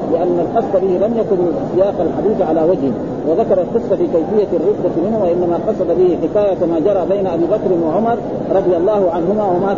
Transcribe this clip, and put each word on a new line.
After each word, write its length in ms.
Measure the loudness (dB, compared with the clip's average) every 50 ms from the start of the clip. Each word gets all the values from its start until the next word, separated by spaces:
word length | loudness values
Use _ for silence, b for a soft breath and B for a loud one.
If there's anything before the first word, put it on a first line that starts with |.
| -4 -2 0
لأن 260 | 0 0 0 0 0
القصد 340 | 0 0 0 -2 0 0 0
به 340 | 0 2 2 0 0 0
لم 60 | 0 0
يكن 200 | 0 0 0 0 0 0 0 -2 -2 -4 -2 0
سياق 200 | 2 2 2 0 -2
الحديث 420 | -2 -2 -2 0 0 0 0 0 0 0
على 120 | 0 2 2
وجهه، 300 | 2 2 2 0 -2 -2 -4 -6 -6 -6 -4 -2
وذكر 340 | 0 0 0 2 2 2 0
القصة 340 | 0 0 -2 -2 0 0 0
في 120 | 0 0
كيفية 500 | 0 0 0 0 0 0 0 0 0 0
الردة 380 | 0 0 0 0 0 -2 -2 -2 0 -2
منه، 180 | 0 0 0 0
وإنما 360 | 0 0 0 0 0 0 -2 -2
قصد 200 | -2 -2 0 0 0 2
به 200 | 2 2 2 2 0 -2
حكاية 420 | 0 0 2 2 2 2 0 0
ما 140 | 0 0 0
جرى 260 | 0 0 0 0 0 0
بين 180 | 0 0 0
أبي 180 | -2 0 0 0
بكر 420 | 0 0 0 0 0 0 0 0
وعمر 300 | 0 0 0 0 0 -2 -2 -4 -6 -6 -6 -2 0 0
رضي 220 | 0 2 2 2
الله 340 | 2 2 0 2 2 0 0 0
عنهما 300 | 0 0 0 0 0 0
وما 300 | 0 0 0 0 0 0